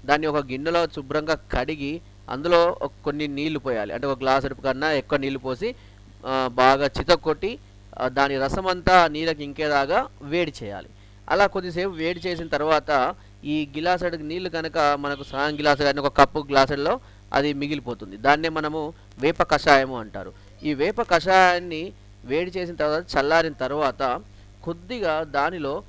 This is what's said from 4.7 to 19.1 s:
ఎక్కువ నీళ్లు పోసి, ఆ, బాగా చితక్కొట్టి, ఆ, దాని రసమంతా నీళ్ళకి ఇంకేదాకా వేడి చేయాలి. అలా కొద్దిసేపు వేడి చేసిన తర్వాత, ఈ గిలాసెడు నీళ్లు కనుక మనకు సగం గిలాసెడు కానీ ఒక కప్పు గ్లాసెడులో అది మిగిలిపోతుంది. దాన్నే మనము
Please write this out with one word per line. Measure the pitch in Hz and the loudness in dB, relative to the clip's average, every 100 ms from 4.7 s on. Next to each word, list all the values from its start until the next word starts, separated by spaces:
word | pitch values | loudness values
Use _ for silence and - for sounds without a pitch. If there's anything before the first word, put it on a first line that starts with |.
| 131 156 | -2 0
ఎక్కువ | 147 - 147 | 0 0 -2
నీళ్లు | 135 135 | -2 -4
పోసి, | 131 123 214 254 - - - - 127 | -6 -4 -6 -8 -18 -20 -20 -14 -4
ఆ, | 131 127 | -2 0
బాగా | 120 127 139 139 | 4 6 6 2
చితక్కొట్టి, | - 147 170 160 151 196 254 - - - - | -2 2 2 2 -2 -4 -8 -16 -20 -20 -6
ఆ, | 127 | -2
దాని | 127 139 135 | 0 0 2
రసమంతా | 135 143 190 180 170 185 165 | -2 -2 -2 0 6 6 6
నీళ్ళకి | 151 165 151 | 2 -2 -4
ఇంకేదాకా | 143 143 151 143 139 196 269 - | -8 -4 0 2 2 0 0 -12
వేడి | 143 170 165 - | -4 -2 -2 -4
చేయాలి. | 107 98 - - - - - | -12 -12 -14 -20 -20 -20 -2
అలా | 175 202 | 2 2
కొద్దిసేపు | 202 180 170 196 | 2 -6 -4 -4
వేడి | 165 160 180 | -2 -4 -4
చేసిన | 180 165 165 | -6 -6 -4
తర్వాత, | 147 151 151 - 143 131 180 - - 147 | -2 2 2 4 2 2 -2 -18 -12 -4
ఈ | 151 147 147 | -4 -4 -4
గిలాసెడు | 170 180 175 165 | 0 0 -2 -6
నీళ్లు | 151 175 180 | -8 -6 -6
కనుక | 165 160 160 | -6 -4 0
మనకు | 147 143 143 139 | 2 2 -2 -6
సగం | 139 135 147 147 | -6 -2 -2 2
గిలాసెడు | 147 143 | 2 4
కానీ | 143 143 | 2 2
ఒక | 139 - | 0 6
కప్పు | 139 156 | 6 6
గ్లాసెడులో | 139 139 135 143 151 254 - - - | 2 4 4 2 -2 -2 -6 -20 -2
అది | 135 147 | 0 0
మిగిలిపోతుంది. | 143 143 147 123 113 104 101 | -2 -4 -6 -6 -10 -12 -2
దాన్నే | 113 151 165 | 2 2 2
మనము | 160 156 156 151 165 - | -2 -4 -6 -8 -12 -20